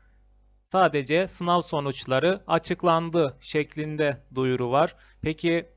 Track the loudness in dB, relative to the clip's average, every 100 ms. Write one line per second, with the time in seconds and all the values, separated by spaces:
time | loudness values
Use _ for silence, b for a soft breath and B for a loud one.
0 | _ _ _ _ _ _ _ 2 2 2
1 | 0 0 0 -4 0 0 0 -4 -4 -6
2 | -2 0 2 0 0 -2 -2 -2 2 2
3 | 2 0 0 -2 -6 -4 -4 -4 -6 -2
4 | -2 -2 -8 -4 0 0 0 2 0 -2
5 | b b -8 -4 0 -2 -4